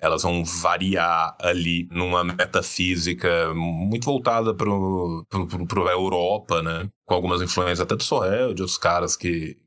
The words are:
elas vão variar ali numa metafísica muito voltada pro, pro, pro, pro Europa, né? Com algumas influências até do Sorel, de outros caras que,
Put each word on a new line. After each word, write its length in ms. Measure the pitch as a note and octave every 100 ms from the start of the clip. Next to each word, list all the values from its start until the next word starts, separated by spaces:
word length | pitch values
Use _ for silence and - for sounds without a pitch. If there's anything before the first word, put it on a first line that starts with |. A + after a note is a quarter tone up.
elas 220 | D#2+ D#2+
vão 220 | E2+ F2
variar 920 | E2 - F2 F2 F#2+ F#2 E2+ E2 D#2+ -
ali 480 | F2+ F2 E2+ E2+ E2+
numa 320 | F2 F2+ F2
metafísica 1300 | F2 F2+ F2 F#2 - - F#2 F2 E2+ F2+ F2+ E2+ E2
muito 520 | D#2+ E2+ E2 F#2+ A#2
voltada 500 | C3+ C3+ A#2+ A#2 A2+
pro, 720 | G#2+ G#2+ G2+ F#2+ F#2 F2 E2 -
pro, 180 | G2 E2
pro, 200 | F2+ F2
pro 220 | - F2+
Europa, 760 | F2+ F#2+ F2+ F2 G#2 - E2+
né? 260 | D#2+ E2 G2+ -
Com 100 | -
algumas 280 | F2+ F2+ F2
influências 380 | F2+ - F2+ F2
até 160 | F2 A2
do 60 |
Sorel, 520 | - C#3 F#2+ G#2+ B2+
de 80 | F#2
outros 160 | F#2 -
caras 380 | E2+ F2 E2+ -
que, 400 | F2 E2+ D#2 -